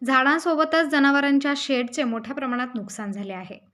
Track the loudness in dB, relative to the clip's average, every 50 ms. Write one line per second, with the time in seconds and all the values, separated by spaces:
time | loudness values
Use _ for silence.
0 | -2 0 2 4 4 4 2 2 2 0 2 2 2 2 2 2 2 2 2 4
1 | 4 4 4 4 4 4 4 4 4 2 0 -2 -2 -2 0 0 -2 -2 -2 -2
2 | -2 -2 -2 -4 -6 -8 -8 -6 -6 -4 -4 -4 -4 -4 -6 -8 -8 -8 -10 -10
3 | -8 -8 -8 -8 -8 -8 -10 -10 -12 -14 -16 -20 _ _